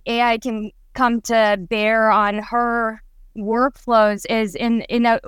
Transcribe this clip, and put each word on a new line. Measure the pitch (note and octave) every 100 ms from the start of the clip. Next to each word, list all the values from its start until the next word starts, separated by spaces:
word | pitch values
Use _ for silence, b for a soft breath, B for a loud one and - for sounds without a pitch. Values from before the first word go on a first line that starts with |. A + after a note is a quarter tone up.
| -
A | A#3
I | A#3+ A3+
can | B3+ A3 G#3+ - _
come | - B3 A#3
to | - A3+ G#3 G3+ F3
bear | A3+ G#3+ A3+ A3
on | G#3 G#3 G#3
her | G#3+ A#3+ A#3+ A#3 A3 A3 - - - A3
workflows | G3+ A3+ C4+ - - A3+ G#3 G3+ -
is | A3+ G#3+
in, | F3 A#3 A#3
in | - A#3+ A#3
a, | A3+